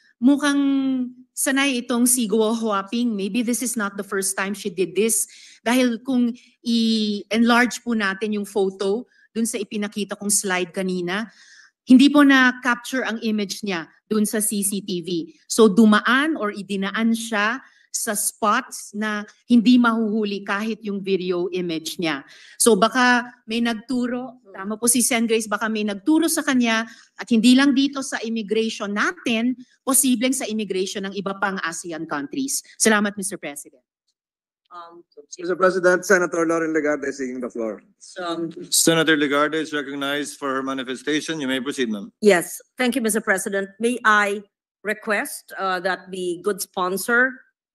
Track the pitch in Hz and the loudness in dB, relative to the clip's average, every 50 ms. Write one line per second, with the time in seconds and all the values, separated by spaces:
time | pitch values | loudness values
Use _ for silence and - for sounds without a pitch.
0 | _ _ _ - 233 269 285 277 294 285 285 285 277 277 277 269 269 269 262 254 | _ _ _ 2 4 4 4 4 2 0 2 2 2 2 2 0 0 0 0 -2
1 | 247 247 247 - - _ - - - 285 269 269 277 277 254 240 233 - 247 233 | -4 -6 -8 -16 -20 _ -8 -4 -2 0 0 2 2 0 0 -2 -2 -2 0 2
2 | 247 240 247 254 233 190 208 220 220 214 233 226 226 220 202 196 196 196 233 233 | 2 2 2 2 0 0 2 2 2 2 0 0 -2 -2 -2 -2 -2 -4 -4 -2
3 | 247 233 214 196 190 208 190 247 233 233 240 - 262 233 - 226 202 202 202 202 | -2 -2 -2 -2 -4 -2 -2 -2 -2 -2 -2 -4 -4 -4 -4 -4 -4 -4 -6 -8
4 | 196 202 208 190 190 190 - 214 190 196 208 - - 202 175 180 180 170 - 185 | -8 -6 -4 -4 -4 -4 -4 -4 -4 -4 -6 -6 -8 -6 -4 -2 -4 -2 0 0
5 | 220 226 220 - - - - - - - - _ - 226 247 262 254 247 233 220 | 0 2 2 -2 -4 -6 -10 -20 -20 -20 -14 _ -2 0 2 2 2 2 0 -4
6 | 247 269 262 247 240 233 240 - _ _ _ _ - 240 233 226 226 220 220 220 | -4 -2 0 0 0 0 -2 -6 _ _ _ _ -4 0 0 2 2 2 2 0
7 | 214 208 208 202 - - 208 226 233 233 240 233 247 214 - - - 233 233 220 | 0 -2 -4 -4 -6 -2 0 2 4 4 4 4 2 2 -2 -6 -6 -4 -2 -2
8 | 208 190 190 190 220 214 214 208 202 196 - 214 190 196 190 190 202 196 202 - | -2 -2 -4 -4 -4 -4 -4 -4 -4 -4 -2 0 0 0 -2 -2 -2 -2 -2 -4
9 | - _ _ _ _ _ - 220 233 220 - 214 208 - 226 208 208 202 - 214 | -6 _ _ _ _ _ -4 -4 -4 -2 -4 -6 -8 -6 -6 -6 -6 -6 -6 -6
10 | 196 196 202 - 202 202 202 - - 190 185 180 185 175 - 196 190 185 185 180 | -6 -6 -8 -6 -4 -2 -2 -2 0 0 -2 -2 -2 -4 -4 -6 -4 -4 -2 -4
11 | 175 170 185 208 233 - _ _ - - - - - _ _ _ _ - 254 254 | -4 -4 -4 -4 -6 -8 _ _ -20 -20 -20 -20 -20 _ _ _ _ 8 8 10
12 | 277 285 285 294 285 277 269 262 254 247 247 254 254 247 240 - - - 262 254 | 8 8 8 8 8 8 8 8 6 4 2 0 -2 -2 -2 -2 -4 -6 -4 -4
13 | 214 190 220 226 233 220 214 214 208 190 - - - 202 185 165 151 - _ _ | -4 -4 -6 -4 -2 -2 -2 -2 -4 -6 -8 -8 -6 -6 -6 -6 -6 -10 _ _
14 | _ - 214 214 214 208 - 214 208 - 214 202 196 196 208 190 - - 185 175 | _ -2 0 0 0 0 0 -2 -2 -2 -2 -2 -2 -2 -4 -4 -4 -4 -6 -6
15 | 160 180 180 165 151 - - _ _ - - - 220 214 180 226 220 214 208 208 | -4 -4 -4 -4 -4 -6 -12 _ _ -2 4 6 6 8 8 8 8 8 8 6
16 | - 214 247 269 294 320 311 - 214 208 202 208 185 165 202 196 196 202 202 220 | 4 4 2 2 2 2 0 -2 -4 -6 -6 -6 -8 -6 -4 -4 -2 -2 -2 0
17 | 226 226 226 226 226 - 220 202 208 220 247 269 - - _ _ _ _ - - | 0 0 0 0 -2 -4 -2 0 0 0 -2 -4 -10 -16 _ _ _ _ -8 -6
18 | - 233 208 208 - - - - 233 208 220 254 247 - - - - - - 208 | -4 -4 -4 -2 -4 -4 -4 -2 0 2 2 0 -2 -6 -12 -16 -14 -12 -8 -6
19 | 214 214 208 208 208 - - _ _ - 240 240 190 254 247 247 240 233 220 226 | -4 -4 -4 -6 -8 -12 -18 _ _ 4 4 6 8 8 8 8 6 6 4 2
20 | 226 208 208 226 214 202 202 196 196 214 202 202 220 220 214 208 220 202 196 196 | 0 0 0 0 -2 -2 -4 -6 -4 -4 -4 -4 -2 -4 -6 -6 -6 -6 -6 -4
21 | 190 196 190 170 180 180 175 175 175 185 175 185 180 170 160 156 156 - - - | -2 0 0 0 0 0 -2 -2 -2 -2 -2 -4 -4 -2 -4 -6 -6 -8 -8 -4
22 | 170 156 147 135 - - - - - - - - - 240 220 185 226 220 254 254 | -4 -4 -4 -4 -8 -14 -20 -20 -20 -12 -2 2 4 4 6 6 4 2 4 4
23 | 247 247 247 240 233 240 - _ _ 220 220 233 233 233 233 208 - - 254 247 | 4 4 4 2 0 -4 -12 _ _ -6 -4 -2 -2 -2 -4 -4 -6 -4 -4 -2
24 | 247 233 247 247 254 262 - - _ 196 190 202 190 208 214 208 240 240 - 254 | -2 -2 -4 -6 -8 -10 -16 -20 _ -20 -14 -12 -10 -8 -6 -2 0 0 2 2
25 | 226 - 254 226 233 220 220 226 220 214 208 208 233 214 220 214 208 208 202 196 | 2 0 0 0 0 0 0 -2 -2 -2 -4 -4 -4 -4 -2 -2 -2 -4 -4 -2
26 | - 311 311 320 330 320 330 311 294 294 262 247 240 226 226 220 226 233 - - | 0 2 4 4 4 2 0 -2 0 0 2 2 2 2 0 0 -2 -6 -12 -20
27 | - _ _ - 196 - 240 220 208 247 254 262 277 285 240 269 277 277 277 277 | -20 _ _ -10 -2 0 2 4 6 6 6 6 6 4 4 4 2 0 -2 -4
28 | 262 - - - 220 233 226 226 202 185 220 220 226 226 - - 214 196 202 208 | -8 -8 -8 -8 -6 -6 -6 -6 -4 -2 -2 -2 -2 -2 -4 -6 -6 -4 -2 -2
29 | 269 359 359 339 - 262 226 220 233 254 247 - 254 _ _ _ - - 277 - | -2 -2 -2 -4 -4 -2 -2 0 0 -2 -2 -4 -10 _ _ _ -4 0 0 2
30 | - 254 247 208 262 254 269 262 247 202 214 220 214 180 190 185 196 190 - 208 | 2 2 2 2 0 -2 -2 -2 -4 -6 -6 -6 -4 -4 -4 -4 -4 -4 -6 -8
31 | 196 196 190 202 180 196 196 196 208 196 190 185 - 165 165 - - 170 160 156 | -8 -8 -8 -6 -6 -6 -6 -4 -4 -4 -4 -4 -6 -6 -6 -8 -10 -10 -8 -8
32 | 160 - 156 143 139 - - 139 131 139 - - - - - - - 220 220 208 | -8 -6 -6 -6 -6 -6 -6 -4 -4 -4 -4 -6 -8 -8 -4 0 2 2 4 2
33 | 208 202 202 208 185 - 185 165 - 151 143 - - 156 _ 123 _ _ _ _ | 0 -2 -4 -6 -8 -8 -10 -10 -12 -12 -14 -14 -18 -20 _ _ _ _ _ _
34 | _ _ _ _ _ _ _ _ _ _ _ _ _ - - - - - - - | _ _ _ _ _ _ _ _ _ _ _ _ _ -20 -18 -18 -18 -18 -20 -20
35 | - _ _ 147 147 - - - 175 175 180 151 185 185 180 190 175 180 180 175 | -20 _ _ -20 -20 -18 -14 -8 -4 -4 0 2 2 2 4 4 4 4 4 4
36 | 180 - 196 180 180 170 175 170 165 165 165 165 165 160 160 160 143 147 151 139 | 4 4 4 4 4 2 0 0 2 2 2 0 0 0 0 0 0 0 -2 -2
37 | 139 139 131 139 131 127 127 127 120 113 - 120 113 110 101 - _ _ _ _ | -4 -6 -6 -6 -6 -6 -6 -8 -8 -8 -6 -6 -6 -6 -6 -10 _ _ _ _
38 | - - - 185 180 170 165 165 165 160 165 180 175 - - - - 165 165 165 | -20 -18 -12 -10 -8 -6 -6 -6 -6 -8 -8 -12 -8 -4 0 2 4 4 4 4
39 | 156 151 160 143 151 135 143 143 151 151 156 160 151 - 151 147 139 135 143 143 | 4 4 4 4 2 2 2 2 0 0 0 -4 -4 -4 -4 -6 -6 -6 -6 -6
40 | 139 139 143 147 143 135 - - 143 135 131 135 135 135 135 135 123 127 127 117 | -4 -4 -4 -4 -6 -8 -10 -8 -6 -4 -4 -4 -4 -6 -6 -6 -6 -8 -8 -8
41 | - 147 156 147 143 - 160 156 135 127 131 131 120 143 127 139 127 110 107 101 | -4 -4 -2 -2 -4 -6 -8 -6 -4 -4 -4 -4 -4 -4 -4 -4 -4 -4 -4 -8
42 | 98 - _ - - 208 190 170 165 - - - - _ _ - 254 247 - 277 | -10 -14 _ 0 4 4 4 4 2 -4 -10 -16 -18 _ _ -4 -2 -2 -2 -2
43 | 220 220 202 220 - 214 196 185 - 214 196 196 196 190 - - 226 240 247 - | -2 -2 -2 -2 0 0 -2 -2 -2 -4 -4 -4 -4 -6 -8 -4 -4 -2 -2 0
44 | - 214 214 208 208 202 202 214 202 _ _ _ _ _ _ _ - 202 214 208 | 2 2 4 4 2 0 -2 -6 -10 _ _ _ _ _ _ _ -6 -6 -6 -6
45 | - 226 202 214 285 285 - - - - - 170 196 190 185 180 175 190 180 180 | -4 -4 -2 -2 -4 -6 -10 -14 -16 -16 -10 -6 -4 -4 -4 -2 -2 -4 -4 -6
46 | 185 190 185 185 180 180 170 175 175 208 196 185 - - - 196 180 180 190 196 | -8 -12 -10 -8 -6 -6 -6 -4 -4 -4 -4 -4 -6 -8 -6 -4 -2 -2 -2 -4
47 | - - 240 240 254 262 254 - _ _ _ _ _ _ | -2 0 2 2 2 2 -2 -8 _ _ _ _ _ _